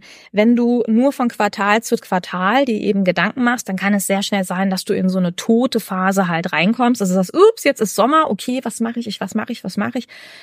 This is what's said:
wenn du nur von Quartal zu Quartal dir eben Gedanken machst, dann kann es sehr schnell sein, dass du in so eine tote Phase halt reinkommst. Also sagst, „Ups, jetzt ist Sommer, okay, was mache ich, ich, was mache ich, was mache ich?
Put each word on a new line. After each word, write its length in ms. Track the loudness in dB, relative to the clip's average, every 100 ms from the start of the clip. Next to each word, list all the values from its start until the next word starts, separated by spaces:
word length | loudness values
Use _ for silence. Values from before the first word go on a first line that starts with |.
| -4 -20 -6
wenn 240 | 2 4 4
du 300 | 2 0 2
nur 240 | 2 2
von 160 | 0 -4
Quartal 560 | 0 -4 0 2 2
zu 140 | 2 -4
Quartal 680 | -2 -4 -2 -2 0 2
dir 160 | 2 0
eben 240 | 0 0
Gedanken 400 | 0 0 -2 0
machst, 240 | -2 -2 -4
dann 80 | -4
kann 180 | 0
es 140 | 0 0
sehr 160 | -2
schnell 220 | 0 -2 -2
sein, 240 | -2 0
dass 160 | -2 -2
du 80 |
in 160 | 0 0
so 80 | 2
eine 180 | 0 -2
tote 460 | 0 2 2 -2
Phase 480 | -4 -2 0 0 0
halt 240 | 0 -2
reinkommst. 480 | 0 2 2 0 2
Also 120 | 0
sagst, 200 | 0 0
„Ups, 320 | 4 4 4 0
jetzt 160 | 0
ist 120 | -2
Sommer, 360 | 0 2 2 2
okay, 320 | -2 -4 -4
was 160 | -6 -6
mache 220 | -6 -4
ich, 60 | -8
ich, 120 | -8
was 160 | -6 -6
mache 160 | -6
ich, 140 | -8 -6
was 100 | -4
mache 220 | -4 -4
ich? 100 | -10 -18 -20 -20